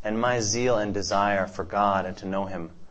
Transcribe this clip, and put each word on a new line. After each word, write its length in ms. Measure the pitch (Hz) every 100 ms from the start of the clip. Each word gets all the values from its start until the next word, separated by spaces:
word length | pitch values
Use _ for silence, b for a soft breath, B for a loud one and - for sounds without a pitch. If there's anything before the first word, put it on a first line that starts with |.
and 180 | 107 110
my 180 | 123 123
zeal 380 | 104 117 123 113
and 160 | 104
desire 540 | 101 95 101 101 101 92
for 180 | - 87
God 400 | 101 101 98 92
and 100 | 92
to 100 | 95
know 180 | 98 98
Him 260 | 92 82 - b